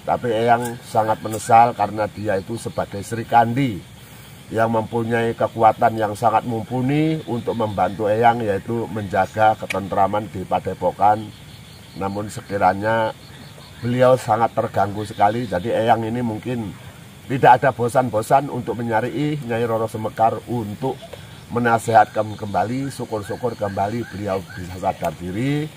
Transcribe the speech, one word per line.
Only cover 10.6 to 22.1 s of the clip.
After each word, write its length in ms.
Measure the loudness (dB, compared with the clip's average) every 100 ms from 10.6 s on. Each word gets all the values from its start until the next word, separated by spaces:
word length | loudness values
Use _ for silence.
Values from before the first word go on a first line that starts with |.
| -4 -2 -4 2 2 2 -2 -16 -20 -20 -20 -20 -18 -8
Namun, 320 | -6 -6 -8
sekiranya 800 | -12 -6 2 2 2 0 2 0 -4 -18 -20 -20 -20 -20 -8
beliau 400 | -4 4 6 6
sangat 400 | 2 2 2 0
terganggu 480 | -2 0 -2 -2 -8
sekali, 400 | 2 2 2 -2
jadi 400 | -4 0 0 4
Eyang 160 | 2
ini 240 | 2 -2 -4
mungkin 600 | -4 -6 -6 -6 -10 -18 -20 -20 -20 -6
tidak 320 | 4 6 6
ada 160 | 4 0
bosan-bosan 720 | 0 2 2 -2 2 2 2
untuk 320 | -6 -6 -4
menyari'i 560 | 0 0 0 -2 -2 -4
Nyai 240 | -4 -2 0
Roro 240 | 0 -2
Sumekar 480 | -4 -6 0 0 0 -4
untuk 480 | -4 -4 -6 -6 -6 -12 -16 -18 -20 -6
menasehatkan 720 | 0 2 2 6 6 6